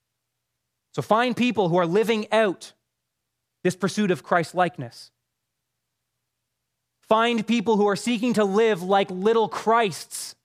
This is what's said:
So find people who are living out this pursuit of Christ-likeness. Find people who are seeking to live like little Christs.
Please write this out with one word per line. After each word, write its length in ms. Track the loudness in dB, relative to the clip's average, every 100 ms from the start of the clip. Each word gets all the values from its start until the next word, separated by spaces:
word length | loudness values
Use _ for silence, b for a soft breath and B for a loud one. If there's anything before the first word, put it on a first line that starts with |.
| _ _ _ _ _ _ _ _ _
So 100 | -6
find 340 | 0 2 2 0
people 320 | -2 0 2
who 80 | 2
are 100 | 2
living 460 | 0 0 -2 0
out 400 | 0 0 -2 -12 _ _ _ _ _ _ _ _ _
this 100 | -4
pursuit 380 | -2 -4 0 -2
of 100 | -2
Christ-likeness. 880 | 0 -2 0 -2 -2 -2 -14 -14 -20 _ _ _ _ _ _ _ _ _ _ _ _ _ _ _ _ _ _ _
Find 440 | 0 2 2 0
people 320 | 0 0 2 2
who 120 | 2
are 80 | 0
seeking 380 | -4 -2 0
to 100 | 0
live 360 | 0 2 2 0
like 300 | 0 0 0
little 380 | -2 0 2 0
Christs. 880 | -4 0 0 0 -6 -14 -14 -14 -18